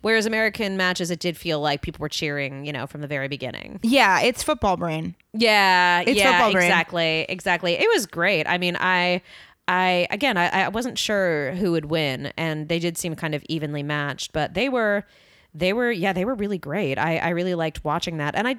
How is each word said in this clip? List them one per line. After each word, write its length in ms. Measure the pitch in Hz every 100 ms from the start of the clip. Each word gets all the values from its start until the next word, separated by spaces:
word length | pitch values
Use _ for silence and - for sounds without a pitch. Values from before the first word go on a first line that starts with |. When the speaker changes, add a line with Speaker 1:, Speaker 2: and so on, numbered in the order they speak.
Speaker 1:
whereas 240 | 214 226 214
American 500 | 220 220 208 208 190
matches, 340 | 185 180 170
it 100 | 170
did 180 | 180 156
feel 200 | 170 151
like 220 | 147 143
people 220 | - 156
were 80 | 151
cheering, 560 | - 156 143 139 139 151
you 60 |
know, 120 | 139 131
from 140 | 147
the 60 | 143
very 220 | 143 135
beginning. 480 | 139 127 - - 185
Speaker 2:
Yeah, 360 | 226 269 208 180
it's 200 | 226 233
football 340 | - 302 208 175
brain. 380 | 170 160 170 - _
Speaker 1:
Yeah, 680 | 214 233 214 196 180 180 175
Speaker 2:
It's 140 | 180 214
Speaker 1:
yeah, 140 | 196
Speaker 2:
football 200 | 180 180
brain. 120 | 190 175
Speaker 1:
exactly, 600 | 170 165 175 165 160 -
exactly. 440 | 185 196 175 180
It 140 | 175 440
was 120 | 440 208
great. 400 | 170 175 180 -
I 100 | 175
mean, 180 | 180 175
I, 440 | 185 185 175 180 - - - _ -
I, 380 | 180 185 180 175
again, 260 | 202 277 190
I, 280 | 175 190
I 40 | 165
wasn't 300 | 214 254 214
sure 540 | - 202 185 151 135
who 200 | 175 190
would 120 | 165 151
win, 460 | 160 147 127 139 -
and 320 | 160 156 151
they 120 | 170
did 180 | 170 170
seem 160 | 175
kind 200 | 156 160 147
of 80 | -
evenly 360 | 156 147 147
matched, 480 | 143 147 143 135 -
but 220 | 156 147
they 140 | 160 262
were, 360 | 254 220 202 - _ _ _ _
they 180 | 156 185
were, 200 | 214 240
yeah, 200 | 208 190
they 120 | 185
were 100 | 202
really 240 | 247 208 190
great. 400 | 147 170 156 131
I, 200 | 156 165
I 100 | 170
really 240 | 170 180
liked 300 | 175 160 -
watching 320 | 151 160 180 160
that, 160 | 147
and 140 | 147
I, 80 | 233